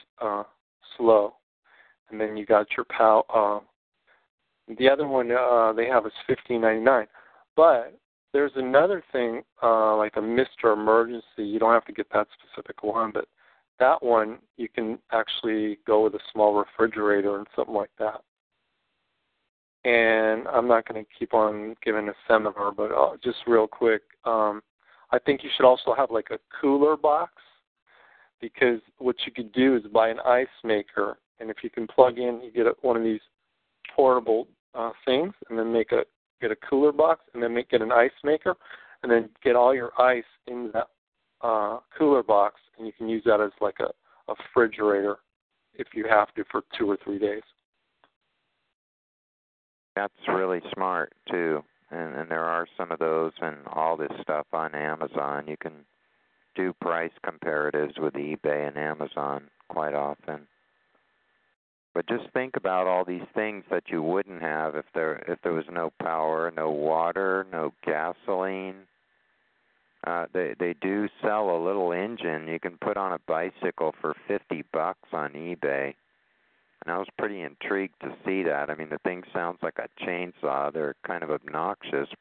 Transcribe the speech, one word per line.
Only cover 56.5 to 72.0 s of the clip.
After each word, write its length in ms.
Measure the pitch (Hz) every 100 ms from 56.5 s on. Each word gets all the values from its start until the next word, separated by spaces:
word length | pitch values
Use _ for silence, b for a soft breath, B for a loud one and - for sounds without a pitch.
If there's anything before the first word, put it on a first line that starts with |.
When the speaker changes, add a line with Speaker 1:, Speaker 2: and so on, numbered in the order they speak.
Speaker 2:
do 200 | - 92 -
price 300 | 87 82 82 -
comparatives 760 | - 80 - 76 76 76 73 73
with 140 | 78
eBay 560 | 71 73 78 76 73 73
and 80 | 71
Amazon 680 | 76 76 73 - 71 71 71 _ -
quite 260 | 82 76
often. 540 | 73 73 71 - 76 73 _ _ _ _ _ _ _ _ _ _ _ _ _ _
But 120 | 85 -
just 220 | 117 101
think 220 | 131 127 -
about 300 | 95 92 92
all 200 | 90 90
these 180 | 90 -
things 300 | - 107 101 -
that 140 | 90 -
you 140 | 85
wouldn't 400 | 78 95 98 87
have 340 | 80 78 78 76
if 80 | -
there, 300 | - 80 76 -
if 120 | 85
there 120 | 87
was 100 | 80 76
no 180 | 87 82 -
power, 500 | 85 80 80 80 85
no 160 | 80 78
water, 760 | 76 76 80 85 85 95 95 95
no 220 | 90 78 -
gasoline. 1040 | - 78 82 85 - 92 95 95 95 95 95 _ _ _ _ _ _ _ _ _ _ _ -
Uh, 200 | 85 82
they, 200 | 90 80 55
they 160 | 87 82
do 260 | 95 101 104 -
sell 340 | 110 107 101 85
a 80 |
little 280 | 85 101 87
engine 560 | 87